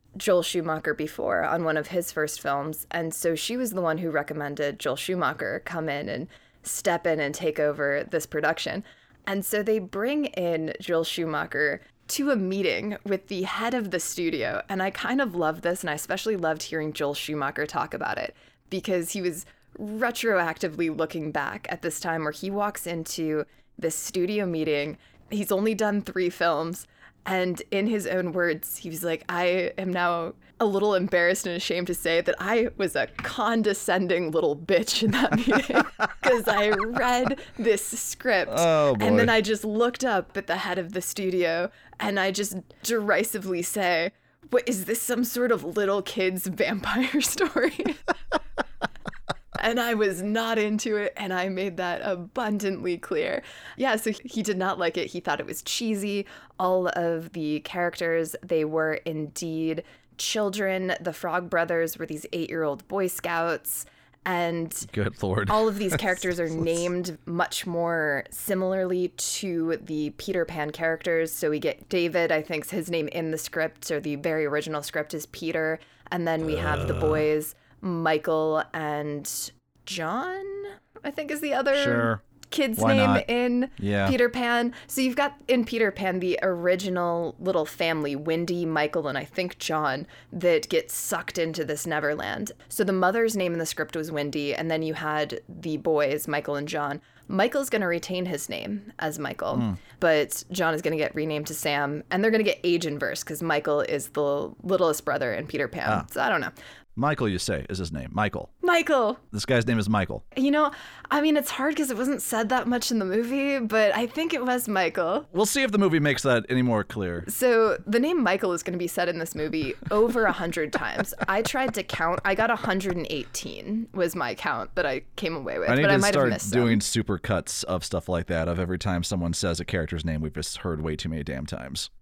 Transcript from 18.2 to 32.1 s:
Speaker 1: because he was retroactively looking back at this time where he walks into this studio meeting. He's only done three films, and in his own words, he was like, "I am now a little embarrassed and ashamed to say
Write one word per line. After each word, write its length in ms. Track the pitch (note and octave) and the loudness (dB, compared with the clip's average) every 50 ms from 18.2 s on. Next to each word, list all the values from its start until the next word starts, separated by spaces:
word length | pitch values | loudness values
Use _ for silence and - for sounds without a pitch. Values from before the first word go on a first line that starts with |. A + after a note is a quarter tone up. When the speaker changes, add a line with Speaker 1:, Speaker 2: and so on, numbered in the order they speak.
| - - - _ - - _ _ _ - | -4 -6 -8 _ -20 -20 _ _ _ -6
Speaker 1:
because 400 | - F#3 - - F#3+ F3+ E3 E3+ - | -6 -6 -2 0 0 0 0 -2 -4
he 80 | G3+ F3+ | -4 -2
was 220 | F3+ D#3+ E3 - - - _ _ _ - - | -2 -4 -4 -10 -16 -18 _ _ _ -14 -12
retroactively 1160 | G#3 G#3 G#3+ A3 A#3+ A#3+ A#3+ - - A3+ G#3+ F#3 F3 E3 D#3+ - - F3+ D3+ D#3 E3+ E3 D#3 | -10 -8 -4 -2 -2 -2 -2 0 0 2 2 2 2 0 -2 -2 -4 -4 -2 0 -2 -2 0
looking 340 | - D#3+ D#3 - E3+ D3+ D3+ D3+ | 0 -2 -2 -2 -4 -4 -2 -2
back 340 | D#3 C#3 - G2+ G#2 - - | -2 -2 -2 -4 -6 -6 -8
at 120 | - E3+ - | -6 -4 -4
this 180 | F3 D#3+ - | -6 -6 -4
time 220 | - F3 E3 E3 D#3 | -4 -2 -2 -2 -2
where 100 | D3+ D3+ | -2 -4
he 180 | - - F#3 | -4 -6 -4
walks 360 | G3 G3+ G3+ G#3 G#3 - - | -2 0 -2 -2 -2 -4 -6
into 580 | F3 E3+ E3 D#3+ - - - E3 D#3 D3+ D3+ D3 - _ _ _ _ _ - | -6 -6 -6 -6 -6 -4 -2 -2 0 0 0 -2 -4 _ _ _ _ _ -4
this 160 | - E3 D#3 | -4 -2 -2
studio 520 | - - - - F#3+ F3 F#3 G#3+ G#3 G3+ | -2 -6 -4 -2 0 0 2 2 0 0
meeting. 520 | F3+ E3+ D#3+ D#3 D#3+ D3+ C#3+ C#3+ D3+ D3 - _ - _ - - - | 0 0 0 0 2 2 0 0 -2 -6 -10 _ -20 _ -20 -12 -6
He's 200 | - G#3 G#3 - G#3 | -4 -2 0 2 2
only 220 | F#3+ G3+ A3 A3 | 2 2 2 2
done 260 | F#3+ G#3+ G#3 G3+ G#3 G3 | 2 0 2 0 0 -2
three 280 | - F#3 - F#3 F3 | -2 -2 0 0 0
films, 560 | F3 - F3+ E3+ E3 D3 D#3+ E3 F3 - - - _ _ - - _ _ - | 0 2 2 2 2 2 0 -4 -6 -8 -12 -18 _ _ -20 -20 _ _ -4
and 340 | - F#3+ F#3 F3+ F3+ F3 E3 - - | -2 0 0 2 0 0 -2 -4 -2
in 160 | - G3 G3 | -2 0 2
his 200 | G#3 A3+ G#3+ F3+ | 2 0 0 -2
own 260 | - - F#3 F3+ F3+ D#3+ | 0 0 0 0 0 0
words, 440 | F3+ F3 F3 D#3 E3 - - - - | 2 2 2 2 0 -4 -10 -10 -10
he 120 | - F3 | -10 -10
was 120 | D#3+ D#3 - | -8 -4 -2
like, 220 | E3+ E3 D#3+ - - | -2 -2 -2 -4 -4
"I 440 | F3 F3 F3+ F3+ F3 F#3 F3 - - - | -2 2 2 4 4 2 2 0 -2 -4
am 120 | F#3+ F#3 F3+ | -4 -2 0
now 420 | F3+ F3 F3 F3 E3+ E3 E3 - _ _ - _ - | 2 2 2 0 0 -2 -6 -8 _ _ -12 _ 0
a 60 | A#3 | 2
little 280 | G#3 G3 G3 G3+ G#3 G3+ | 2 4 4 4 4 4
embarrassed 520 | F#3 F3+ F#3+ - F3 E3+ F3 F#3+ F#3+ - | 4 4 4 4 6 6 6 4 4 0
and 100 | F#3+ E3+ | -4 -4
ashamed 300 | F3 - - E3+ F3 F3+ F3+ | -2 -2 -2 0 0 0 -2
to 60 | F3 | -2
say 260 | - - E3 | -2 0 2